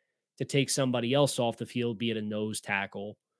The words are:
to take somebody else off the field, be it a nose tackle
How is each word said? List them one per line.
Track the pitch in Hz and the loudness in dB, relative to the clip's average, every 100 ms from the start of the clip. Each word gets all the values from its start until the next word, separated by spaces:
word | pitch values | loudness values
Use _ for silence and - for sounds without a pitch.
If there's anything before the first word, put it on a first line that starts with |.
| _ _ _ - | _ _ _ -8
to | - | 0
take | 143 131 | 2 2
somebody | - 131 123 120 | 2 2 2 2
else | 139 135 - | 4 4 2
off | 117 - | 0 -2
the | 113 | -4
field, | 123 120 101 | -2 -2 0
be | 117 | -2
it | 110 | -2
a | |
nose | 107 107 110 104 | -2 -4 -4 -4
tackle | - 98 98 101 101 - _ | -2 -2 -2 -6 -10 -12 _